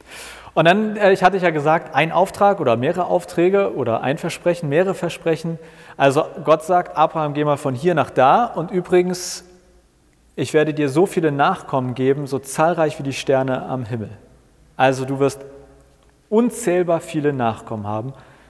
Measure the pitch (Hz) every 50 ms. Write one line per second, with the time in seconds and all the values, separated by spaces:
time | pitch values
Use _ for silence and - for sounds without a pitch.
0 | _ - - - - - - - - - - - 220 - 180 208 220 214 208 214
1 | 208 180 196 190 190 180 185 196 180 175 160 151 139 156 156 170 165 - - 139
2 | 156 165 160 165 170 - - - 208 202 202 180 160 127 113 113 123 147 175 180
3 | 175 - 180 180 170 - - - 170 180 190 202 196 190 - 185 127 113 110 -
4 | - 127 139 160 - 175 - - - 175 175 175 - 147 139 160 185 196 185 -
5 | - 175 - - - 165 160 156 - 165 165 160 - - - - - - - -
6 | - 139 131 147 156 - - - 139 135 156 160 - - 185 180 175 - - -
7 | 156 160 - 165 156 147 143 147 151 151 147 139 - 139 131 123 131 180 175 156
8 | 127 - - 147 127 135 156 208 240 233 - 190 160 175 - 180 175 - 185 180
9 | 180 180 180 175 - - - - - - - _ _ _ _ _ _ _ _ _
10 | _ _ _ _ _ _ _ - 151 - - 156 151 151 151 147 147 139 131 156
11 | 185 190 - 185 165 156 143 139 143 170 190 - - - - 135 127 127 123 127
12 | 131 131 135 147 147 131 139 131 - - - - 156 165 175 165 160 156 147 -
13 | 139 139 127 - - - 135 131 131 131 127 - - - 143 131 123 104 123 117
14 | 104 - 104 - - - _ _ _ _ _ _ _ _ _ - 131 135 135 131
15 | 131 127 139 135 139 139 131 - - - - - - - - - _ _ _ _
16 | _ _ _ _ _ - 214 214 240 247 - - - 180 175 180 180 170 170 165
17 | 160 - - 156 143 147 143 131 120 113 107 - - - 117 110 101 101 107 110
18 | 110 131 135 - - - - _ _